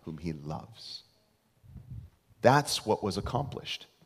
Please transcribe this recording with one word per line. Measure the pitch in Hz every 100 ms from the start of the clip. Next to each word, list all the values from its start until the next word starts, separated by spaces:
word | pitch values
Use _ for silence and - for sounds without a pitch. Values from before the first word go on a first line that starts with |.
whom | 82 78
he | 85
loves. | 76 73 80 - 113 - - - _ _ _ _ _ - - - - - _ _ _
That's | 117 143 143 -
what | 107 104
was | 104 90
accomplished | - 127 143 - - - - _